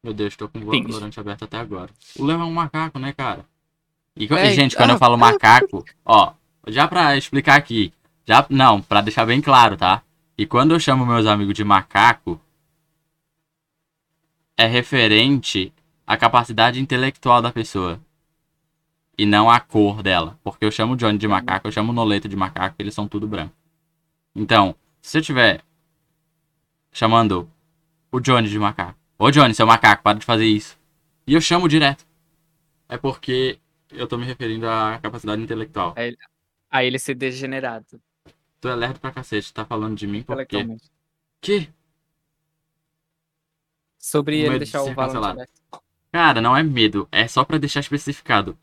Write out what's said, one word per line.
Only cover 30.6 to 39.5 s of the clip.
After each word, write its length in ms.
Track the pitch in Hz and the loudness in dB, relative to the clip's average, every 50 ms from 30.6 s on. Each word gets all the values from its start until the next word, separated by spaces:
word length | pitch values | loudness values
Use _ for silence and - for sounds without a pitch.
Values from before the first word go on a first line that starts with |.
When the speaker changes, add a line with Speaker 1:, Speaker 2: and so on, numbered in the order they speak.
| - - - _ _ _ _ _ _ _ _ _ _ | -2 -10 -20 _ _ _ _ _ _ _ _ _ _
Speaker 1:
E 80 | - 139 | 0 0
eu 60 | 170 | 0
chamo 280 | 160 - 170 175 180 165 | 2 2 0 2 2 2
direto. 380 | 147 156 151 139 139 _ _ _ _ _ _ _ _ _ _ _ _ _ _ _ _ _ _ _ | 2 2 2 2 -2 _ _ _ _ _ _ _ _ _ _ _ _ _ _ _ _ _ _ _
É 80 | 120 | -14
porque 640 | - - 139 123 - - - 127 127 131 131 120 _ _ _ _ _ _ _ | -8 -6 -6 -8 -6 -8 -6 -4 -2 -2 -4 -6 _ _ _ _ _ _ _
eu 160 | - - 123 | -14 -14 -10
tô 100 | 117 127 | -10 -8
me 80 | 120 123 | -8 -8
referindo 440 | 127 127 _ 127 113 110 113 113 113 | -10 -12 _ -8 -8 -8 -6 -6 -4
à 300 | 113 110 110 110 110 113 | -4 -2 -2 -4 -6 -8
capacidade 420 | - 107 117 113 - 107 107 107 | -10 -12 -12 -10 -10 -8 -8 -8
intelectual. 500 | 113 110 117 113 110 110 _ 107 92 85 82 | -6 -8 -8 -10 -10 -10 _ -8 -8 -6 -6
Speaker 2:
Aí, 200 | 117 117 120 120 _ - _ _ _ _ _ _ _ _ _ | -8 -10 -10 -10 _ -20 _ _ _ _ _ _ _ _ _
aí 160 | - 135 127 | -4 -2 -2
ele 120 | 127 127 131 | -2 -4 -6
ser 160 | - - 135 | -8 -8 -8
degenerado. 840 | 127 135 131 127 131 139 131 135 135 131 123 117 113 104 _ - 113 _ _ _ _ _ _ _ _ _ _ _ _ | -6 -8 -8 -8 -8 -12 -10 -10 -10 -10 -10 -12 -14 -18 _ -20 -20 _ _ _ _ _ _ _ _ _ _ _ _
Speaker 1:
Tu 80 | - 127 | -10 -8
é 60 | 127 | -6
lerdo 240 | 120 120 123 131 - | -6 -6 -8 -8 -10
pra 100 | - 131 | -12 -14
cacete, 400 | - 131 127 - - 104 101 - | -14 -14 -14 -8 -8 -8 -8 -10